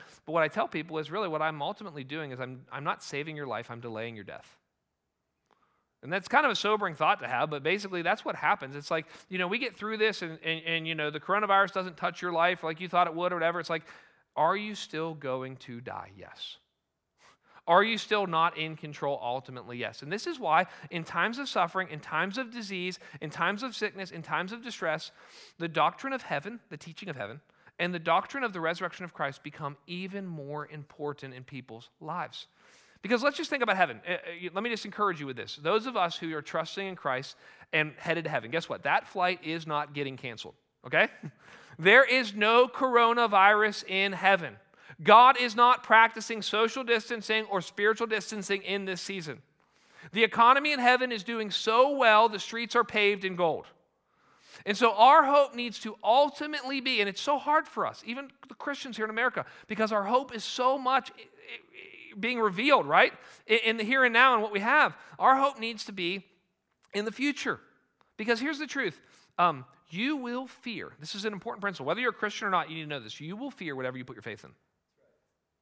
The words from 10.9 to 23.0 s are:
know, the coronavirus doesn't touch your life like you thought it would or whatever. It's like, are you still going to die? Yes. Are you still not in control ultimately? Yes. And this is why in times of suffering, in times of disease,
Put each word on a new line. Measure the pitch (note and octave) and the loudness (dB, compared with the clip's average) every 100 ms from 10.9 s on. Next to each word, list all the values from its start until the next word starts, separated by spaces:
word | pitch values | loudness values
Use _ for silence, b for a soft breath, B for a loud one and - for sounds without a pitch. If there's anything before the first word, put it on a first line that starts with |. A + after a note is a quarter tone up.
know, | D#3+ D3+ | -4 -4
the | D3+ | -6
coronavirus | - G3+ G#3 G3 F#3 | -2 0 4 2 2
doesn't | F#3+ F#3 E3 | -2 -6 -6
touch | E3 E3+ | -6 -6
your | F3+ | -4
life | E3 E3+ F3+ | 0 0 0
like | D#3+ D#3+ | -6 -8
you | F3+ | -2
thought | F3 F3 | 0 0
it | D#3+ | 0
would | F3+ | -4
or | F3 | 0
whatever. | E3 F3 | -2 -2
It's | D#3+ | -4
like, | E3 - B B B _ - | -6 -8 B B B _ 0
are | D#3+ G3 | 0 0
you | G#3+ G3+ | -4 -10
still | - D#3 E3 D#3 | -10 -6 -6 -6
going | C#3 B2+ C3 B2+ | -6 -6 -6 -12
to | - A#2+ | -14 -14
die? | B2 G2 G2 G2 | -12 -12 -12 -18
Yes. | F2 - - - _ _ _ _ _ _ b b b b - | -20 -16 -16 -16 _ _ _ _ _ _ b b b b 4
Are | F3 | 4
you | G#3+ A3 | 4 0
still | - G#3+ F#3+ | 0 0 0
not | E3 E3 D#3+ | 2 0 0
in | D#3 D#3 | -8 -8
control | D3+ C#3+ C#3+ C#3 | -14 -8 -4 -4
ultimately? | A#2+ C3 C3 B2+ G#2+ A#2+ | -4 -6 -8 -16 -14 -8
Yes. | A2 A2+ | -8 -10
And | C#3+ | -10
this | G3+ F4 | -8 -8
is | C#4+ | -6
why | F3+ D#3+ F#3 B B | 2 2 2 B B
in | F3 D#3+ | -10 -6
times | F3 G3 A#3+ | -2 -2 -2
of | C4+ | -6
suffering, | G#3 E3+ F#3+ F3+ | -2 -2 -2 -6
in | D3+ | -10
times | - D#3 F#3 G#3 | -6 -4 -4 -4
of | B3 | -10
disease, | A#3+ G3+ F#3+ F3+ F3+ | -10 -10 -8 -8 -10